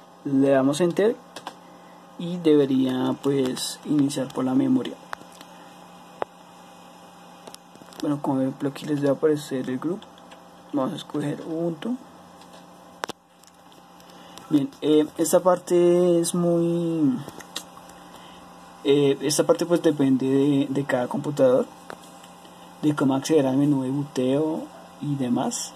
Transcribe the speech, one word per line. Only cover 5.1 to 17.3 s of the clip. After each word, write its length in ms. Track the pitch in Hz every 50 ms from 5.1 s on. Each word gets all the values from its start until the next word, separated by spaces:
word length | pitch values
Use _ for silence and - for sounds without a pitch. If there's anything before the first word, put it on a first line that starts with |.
| - - - - - - - - - - - - - - - - - - - - - - - - - - - - - - - - - - - - - - - - - - - - - - - - - - - - - - - - - -
Bueno, 220 | - 147 143 147
como 180 | 147 151 139 131
ejemplo 300 | 131 135 143 - 139 139
aquí 160 | 135 - -
les 160 | 151 151 143
debe 120 | 143 139 135
aparecer 560 | 135 - 156 151 147 147 - 135 131 123 123
el 80 | 127 123
grupo, 300 | - 156 185 208 - - - - - - - - - - - - - -
vamos 220 | - 143 131 - 170
a 20 |
escoger 460 | - - - - 151 147 147 151 -
Ubuntu. 560 | - 170 160 165 170 170 165 151 - 226 254 262 - - - - - - - - - - - - - - - - - - - - - - - - _ _ _ _ - - _ - - - - - - - - - - - - - - - - - - -
Bien, 200 | 156 147 135 135 - -
eh, 260 | - 143 151 151 151 151 - -
esta 260 | 165 160 - 175 175
parte 800 | 185 180 175 - - 180 175 175 175 175 175 180 180 175 170
es 120 | 170 175 -
muy, 840 | 180 175 175 170 170 170 170 170 170 170 165 165 160 151 135 123 233 143 -